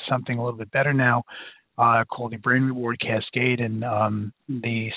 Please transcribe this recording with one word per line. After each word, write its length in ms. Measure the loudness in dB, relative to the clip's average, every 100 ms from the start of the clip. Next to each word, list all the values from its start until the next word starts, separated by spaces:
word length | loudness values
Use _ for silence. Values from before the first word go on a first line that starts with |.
| -2
something 300 | -2 -2 -2
a 60 |
little 160 | -4 -6
bit 100 | -4
better 240 | 0 2
now, 300 | 4 4 2 -2 -12 -18 -20 _ 2
uh, 260 | 4 4 2
called 280 | -6 -8
the 40 | -2
brain 280 | 2 4 4
reward 340 | 0 -4 -2
cascade, 600 | -2 -2 -2 0 0 0
and, 240 | -2 -2
um, 480 | -2 0 0 0 -4 -10 -8
the 440 | -6 -2 -4 -4